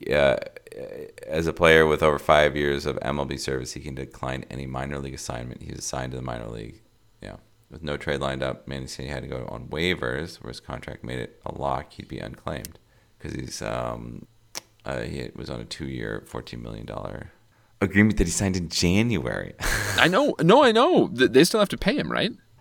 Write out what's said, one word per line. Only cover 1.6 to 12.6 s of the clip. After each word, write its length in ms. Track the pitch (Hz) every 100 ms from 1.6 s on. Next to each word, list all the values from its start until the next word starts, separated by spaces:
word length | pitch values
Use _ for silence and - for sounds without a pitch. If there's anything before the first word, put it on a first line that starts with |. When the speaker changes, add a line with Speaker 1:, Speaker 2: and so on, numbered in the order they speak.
| 85 80 80
Speaker 1:
with 160 | 76
over 160 | 78 71
five 380 | - 76 73 71
years 300 | 71 69 73
of 100 | 64
M 160 | 64 71
L 60 | 69
B 120 | 67
service, 360 | - 65 64
he 60 | 67
can 120 | 76
decline 520 | 65 65 - 65 65 -
any 160 | 67 67
minor 320 | 65 69 71
league 160 | 69
assignment. 480 | 67 - 62 60 -
He's 160 | - -
assigned 340 | - 64 64
to 40 | 64
the 60 |
minor 240 | 64 58 55
league. 340 | 57 57 - _ _ _ _
Yeah. 140 | 50 50 _ _ _
With 140 | -
no 140 | 78 71
trade 240 | - 71
lined 200 | 69 67
up, 220 | 65 - -
Mancini 440 | 69 65 - 65
had 140 | 67
to 40 | 65
go 180 | 65 60
on 180 | 60 62
waivers, 680 | 73 90 85 60 65 85 -
where 80 | -
his 120 | -
contract 420 | - - - -
made 160 | - 62
it 220 | 58 - -
a 80 |
lock 380 | - 69 65 -
he'd 160 | - -
be 100 | -
unclaimed. 600 | 55 - - 76